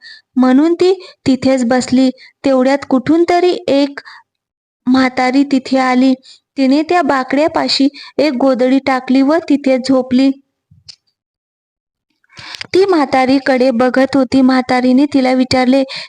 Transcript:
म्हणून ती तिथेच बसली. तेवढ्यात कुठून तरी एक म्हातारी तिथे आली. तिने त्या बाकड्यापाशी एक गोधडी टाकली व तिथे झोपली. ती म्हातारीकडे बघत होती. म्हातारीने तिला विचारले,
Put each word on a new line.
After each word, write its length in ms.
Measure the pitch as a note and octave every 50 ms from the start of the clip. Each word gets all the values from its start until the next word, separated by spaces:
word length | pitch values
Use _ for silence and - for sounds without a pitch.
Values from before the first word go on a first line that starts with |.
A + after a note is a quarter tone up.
| - - - - _ _ -
म्हणून 380 | B3+ B3+ B3+ B3+ C#4 D#4 E4 E4+
ती 320 | - F4+ F#4 F#4+ F4+ - - - _ -
तिथेच 380 | C4+ C4 B3+ B3+ C4 C4+ C4 B3
बसली. 440 | A3+ B3+ B3+ A#3+ - B3 C4 C4 B3+ - - - - _ _ -
तेवढ्यात 400 | C#4 C4+ B3+ B3+ C4+ C#4 C#4 C#4 -
कुठून 340 | C#4 B3+ A#3+ C4+ D#4 E4+ E4+ -
तरी 280 | F4 F4 F4+ F4+ E4+ - -
एक 320 | - C4+ C#4 C#4+ C#4 C#4+ - - - - - - _ _ _ _ _ _ _ _ _ _ _ -
म्हातारी 560 | B3+ B3+ C4 C4 B3+ B3+ C4 B3+ B3+ B3+ C#4 C#4
तिथे 340 | C#4 C4+ C4 C4 - B3+
आली. 360 | C4 C4 B3+ B3+ B3 C4 C4 B3+ B3+ _ - - _ _ _ _
तिने 240 | C4+ C4+ B3+ C#4 D4+
त्या 200 | D#4 D#4 F4 -
बाकड्यापाशी 840 | C#4+ C4 C#4+ C4 B3+ B3+ C4+ C#4 D#4 E4 D#4+ - C4+ B3+ - - C4+ C#4+ - - - - -
एक 160 | - C#4 D#4 B3+
गोधडी 460 | A#3+ C4+ C4+ C4 A3 B3+ B3+ C4+ C#4 -
टाकली 360 | C#4+ C4 B3+ B3+ - B3+ C4+
व 140 | C4+ C#4 D#4+ E4+ E4 -
तिथे 280 | C#4+ C#4 - C4 C4
झोपली. 540 | B3+ B3+ - C4+ B3+ B3+ B3+ B3 B3+ C4+ C#4 C4+ - _ _ _ _ _ _ _ _ _ - - _ _ _ _ _ _ _ _ _ _ _ _ _ _ _ _ _ _ _ _ _ _ _ _ _ _ _ - - - - - - - - -
ती 120 | F4 G4
म्हातारीकडे 840 | G4+ F#4 D#4 C#4 C#4 C#4 C4 C4 B3+ C4+ C#4 - C#4+ C4 B3 B3 C4+
बघत 440 | A#3+ A3+ B3+ B3+ A#3+ C4+ C4 C4+ -
होती. 260 | C#4 C4 - - C4+
म्हातारीने 640 | C4 B3+ C4 B3+ B3+ - B3+ B3+ B3 B3+ B3+ C4 D4
तिला 280 | D4 - C4+ B3+ B3+ C4
विचारले, 500 | B3+ B3 B3+ C4 B3+ B3+ B3 C4 C4+ C4 C4 - - -